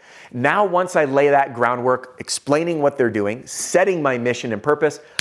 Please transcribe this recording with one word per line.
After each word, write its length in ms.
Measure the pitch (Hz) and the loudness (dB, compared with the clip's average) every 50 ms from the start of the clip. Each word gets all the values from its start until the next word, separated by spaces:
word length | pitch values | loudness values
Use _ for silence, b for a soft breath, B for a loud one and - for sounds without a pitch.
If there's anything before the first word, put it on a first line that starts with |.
| B B B B B B | B B B B B B
Now, 320 | B 120 127 143 170 202 214 | B -2 0 0 2 2 0
once 320 | 185 175 180 185 175 - | 0 0 -2 -2 0 0
I 80 | 170 151 | 0 0
lay 240 | 135 135 139 143 143 | 2 2 2 4 4
that 260 | 143 139 139 135 117 | 4 4 2 0 -2
groundwork, 600 | 117 120 117 123 123 120 127 127 123 - - - - | 0 0 0 0 0 0 0 0 0 -2 -8 -16 -14
explaining 640 | 123 - - - - 139 143 156 170 175 165 151 | -10 -10 -10 -6 -2 0 0 0 0 -2 -2 0
what 160 | 143 143 - | 0 0 2
they're 140 | - 123 117 | 2 0 0
doing, 360 | 104 107 101 101 113 131 - | 0 0 -2 -2 -4 -6 -10
setting 560 | - - - - - - 175 190 202 185 165 | -12 -10 -10 -4 0 2 2 2 2 0 0
my 160 | 147 135 127 120 | 0 -2 -2 0
mission 340 | 120 123 120 - - 120 | -2 -2 -2 -4 -4 -6
and 100 | 110 104 | -6 -2
purpose, 380 | - 147 147 147 - - - - B B B B | 0 0 0 2 2 -2 -2 -4 B B B B